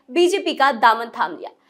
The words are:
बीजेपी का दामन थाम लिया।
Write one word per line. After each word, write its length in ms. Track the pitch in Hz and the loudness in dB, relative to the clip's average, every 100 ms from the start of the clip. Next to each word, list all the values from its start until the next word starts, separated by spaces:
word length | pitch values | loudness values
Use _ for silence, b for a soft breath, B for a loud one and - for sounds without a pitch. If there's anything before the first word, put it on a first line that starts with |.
| - | -6
बीजेपी 440 | 254 359 392 - | 0 0 0 -4
का 180 | 294 269 | 0 0
दामन 340 | 233 233 220 233 | 4 2 2 -4
थाम 260 | 220 175 | -6 -6
लिया। 180 | 156 - - | -6 -16 -20